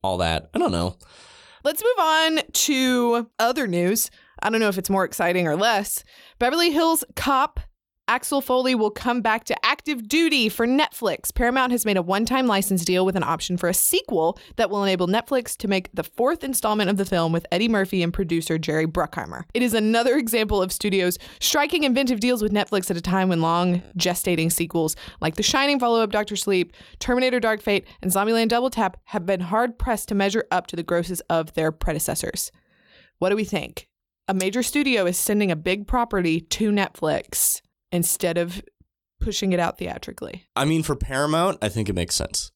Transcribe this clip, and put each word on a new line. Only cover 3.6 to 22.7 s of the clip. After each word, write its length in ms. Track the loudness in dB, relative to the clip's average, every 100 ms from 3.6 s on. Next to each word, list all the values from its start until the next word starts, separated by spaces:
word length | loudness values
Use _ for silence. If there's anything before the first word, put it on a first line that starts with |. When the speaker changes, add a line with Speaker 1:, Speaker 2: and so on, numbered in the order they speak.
| -2
Speaker 2:
news. 420 | 0 0 0 -4 -8 _ -6
I 80 | -2
don't 100 | 2
know 80 | 2
if 80 | 0
it's 140 | 0
more 140 | 0
exciting 420 | 0 0 0 2 0
or 100 | 2
less. 460 | 2 0 -2 -8 -10 -20 -20 _
Beverly 320 | 0 2 2
Hills 320 | 4 2 2 -2
Cop 460 | -4 0 2 0 -4 -12 _ _ _ -2
Axel 360 | -2 0 -2
Foley 320 | 2 2 2
will 160 | 2 0
come 320 | 0 -2 0
back 220 | 0 -2
to 200 | -2 0
active 420 | 0 0 -4 -6 0
duty 420 | 2 2 2 0
for 160 | 0 0
Netflix. 680 | 2 0 -2 -4 -2 -4
Paramount 380 | 0 2 2 0
has 140 | 0 0
made 100 | 0
a 60 |
one-time 440 | 0 0 0 2 2
license 380 | 2 2 0
deal 220 | 2 2 2
with 100 | 0
an 60 |
option 340 | -2 -2 -2 -2
for 100 | 0
a 60 |
sequel 640 | 0 0 0 0 0 0 -2 -10 -2
that 120 | 0
will 140 | 0
enable 220 | 0 2 2
Netflix 480 | 0 0 -2 -2 -8
to 120 | -2
make 200 | -2 -2
the 80 | -8
fourth 400 | -8 0 0 0
installment 460 | -4 -2 0 0 2
of 80 | 0
the 80 | 0
film 260 | 0 2
with 140 | 0 -2
Eddie 160 | 0 2
Murphy 340 | 2 0 0
and 100 | 0
producer 460 | -2 -2 -2 0 -2
Jerry 280 | 0 0 0
Bruckheimer. 580 | -2 -2 -4 -10 -12 -6
It 80 | -2
is 100 | 2
another 440 | 2 2 2 4 2
example 420 | 2 0 0 0
of 100 | 0
studios 480 | -2 0 2 0 -2 -12 -4
striking 440 | 0 0 0 0
inventive 360 | 2 2 2 0
deals 220 | 0 0
with 100 | 0
Netflix 380 | 0 0